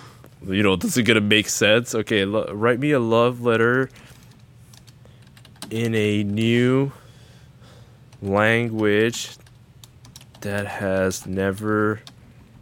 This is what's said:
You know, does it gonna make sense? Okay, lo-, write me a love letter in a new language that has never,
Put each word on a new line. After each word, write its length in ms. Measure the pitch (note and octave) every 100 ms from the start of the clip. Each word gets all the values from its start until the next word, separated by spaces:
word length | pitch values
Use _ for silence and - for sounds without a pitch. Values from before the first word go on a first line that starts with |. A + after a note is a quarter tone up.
| - - - - F#2+
You 160 | F#2+
know, 140 | G#2 F#2
does 200 | A3 B2+
it 60 |
gonna 180 | A2+ A2
make 280 | G#2 G#2+ G2
sense? 460 | - G#2 A2+ B2
Okay, 300 | A2+ G#2 G#2+
lo-, 240 | G2 G#2+ -
write 260 | G#2 A#2 B2+
me 100 | D3
a 60 | C#3+
love 420 | A2+ A2+ A#2+ A#2+
letter 480 | A#2+ A2+ A#2 B2+ B2+ - - - - - - - - - - - - - - - - - -
in 240 | A2+ A#2
a 300 | A2 G#2 G#2
new 640 | G2+ G#2 A2+ A#2+ B2 C3 C#3 - - - - - - - - - - - - -
language 1080 | G2 G2+ G#2+ A#2 A#2+ A2 G#2+ G#2 A2+ - - - - - - - - - - - - -
that 260 | G2+ G2+ G2
has 600 | - G2 F#2+ F#2 F#2 F#2+
never, 760 | F#2+ G2 G2 G#2+ G#2+ G#2+ G#2+ - - - - - -